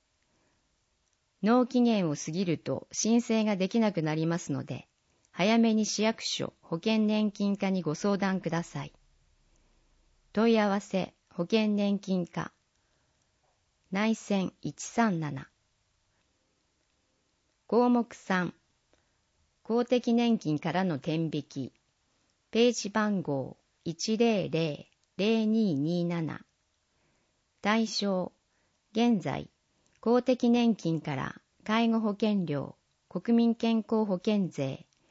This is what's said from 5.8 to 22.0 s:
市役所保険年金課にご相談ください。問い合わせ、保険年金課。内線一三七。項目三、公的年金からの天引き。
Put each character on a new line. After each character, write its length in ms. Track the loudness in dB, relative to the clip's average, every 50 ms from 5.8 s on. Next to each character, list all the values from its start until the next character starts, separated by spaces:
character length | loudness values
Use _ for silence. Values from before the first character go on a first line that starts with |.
| 0
市 180 | 0 -2 0 0
役 200 | 0 0 -2 -6
所 300 | -8 -6 -6 -6 -8 -10 _
保 160 | _ -8 -6 -4
険 260 | -2 0 2 2 2
年 280 | 2 2 2 0 0
金 260 | -2 -2 -2 -2 0 0
課 120 | 0 0
に 140 | 0 0 -2
ご 120 | -2 -2
相 220 | -2 0 0 0 0
談 240 | 0 0 -2 -2
く 80 | -2 -2
だ 140 | -4 -4 -4
さ 200 | -6 -8 -10 -10
い。 100 | -12 -14 _ _ _ _ _ _ _ _ _ _ _ _ _ _ _ _ _ _ _ _ _ _ _ _ _ _ _ -2
問 180 | 0 4 4
い 80 | 4 4
合 80 | 4 2
わ 120 | 2 0
せ、 340 | -2 -2 -4 -4 -4 -4 -8 _ _ _
保 140 | -6 -6 -2
険 260 | 0 2 2 2 2
年 300 | 2 2 2 0 0 -2
金 260 | -2 -2 -2 -2 -2
課。 260 | -4 -6 -10 -10 -10 _ _ _ _ _ _ _ _ _ _ _ _ _ _ _ _ _ _ _ _ _ _ _ _ _ _ _ _
内 240 | -4 -2 0 0 0
線 360 | -2 -2 -2 -2 0 0 -2 -6 _
一 220 | -10 -10 -10 -10 -12
三 360 | -8 -2 0 0 0 0 -2
七。 280 | -4 -6 -6 -8 -12 -14 _ _ _ _ _ _ _ _ _ _ _ _ _ _ _ _ _ _ _ _ _ _ _ _ _ _ _ _ _ _ _ _ _ _ _ _ _ _ _ _ _ _ _ -2
項 220 | 2 2 4 4
目 240 | 4 2 0 -2 -8
三、 400 | -12 -6 -4 -2 -2 -2 -4 -6 _ _ _ _ _ _ _ _ _ _ _ _ _ _ _ _ _ _ _ _ _ _
公 220 | -2 0 0 0
的 280 | 2 0 0 2 2 2
年 240 | 2 4 2 2 2
金 220 | 0 -2 -2 -2
か 140 | -2 -2 -2
ら 100 | 0 0
の 160 | 0 -2 -2
天 300 | -2 -2 -2 -2 -2 -2 -2
引 100 | -4 -6
き。 280 | -8 -8 -8 -8 -10 -10 _ _ _ _ _